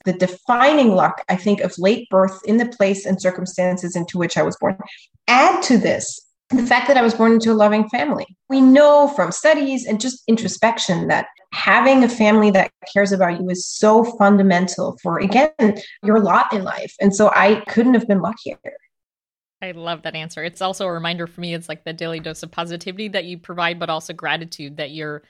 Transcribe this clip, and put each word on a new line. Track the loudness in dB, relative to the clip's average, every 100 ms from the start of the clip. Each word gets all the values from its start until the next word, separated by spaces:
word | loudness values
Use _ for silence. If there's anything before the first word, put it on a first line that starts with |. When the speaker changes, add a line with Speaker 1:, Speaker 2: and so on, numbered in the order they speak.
| -4
Speaker 1:
the |
defining | -2 -2 -4 -2 2 4 4 4 4
luck, | 0 -2 -6
I | -4
think, | -2 -2
of | -2 -2
late | 0 0 0
birth | 0 0 -2 -2
in | 0
the | 0
place | -2 -2 -2 -4
and | -4
circumstances | -2 -4 -6 -4 -2 -2 -6 -8
into | -6 -4
which | -4 -2
I |
was | -4 -4
born. | -6 -6 -10 -20 _ _ 0
Add | 4 4 2
to | 2 2
this | 2 -2 -6 -14 _ _ -4
the | -2 0
fact | 0 2
that | 2
I |
was | 2 2
born | 4
into | 4 2
a |
loving | 4 4 2 -2
family. | -2 -4 -4 -8 _ -4
We | 4
know | 6 8 8 6 4
from | 2 -4
studies | 0 2 2 0 -4 -4
and | -4
just | -6 -6 -2
introspection | -2 -2 -2 -2 -2 -2 -2 -2
that | -4 -4 -14 _
having | -6 0 2 4 4
a | 4
family | 2 4 4 4
that | 2 0 _ -6
cares | -2 0
about | 2 0 -2
you | -6
is | -6 -8
so | 0 4 4
fundamental | 2 2 4 4 4 2 0 -6 -8 -8
for, | -6 -4
again, | 0 2 2 2 0 0 -8 -8
your | 0 2
lot | 2 2 0
in | -4
life. | -6 -10 -12 -2
And | 0 4
so | 2
I | 4 2 2 -2
couldn't | 0 2 2
have | 2
been | 0
luckier. | -2 -6 -12 -16 -18 -20 _ _ _ _ _ _ _ _
Speaker 2:
I | -16
love | -12 -10 -8
that | -10 -10
answer. | -12 -10
It's | -12 -6
also | -6 -4 -6
a |
reminder | -4 -6 -6 -8
for | -10
me, | -8
it's | -8 -10
like | -12
the | -12
daily | -10 -8 -8
dose | -10 -14
of | -12
positivity | -8 -8 -8 -12 -12 -8
that | -8 -8
you | -12
provide, | -12 -6 -4 -4
but | -6
also | -6 -8
gratitude | -10 -6 -6 -8 -14 -14 -12
that | -12
you're | -10 -12 -12 _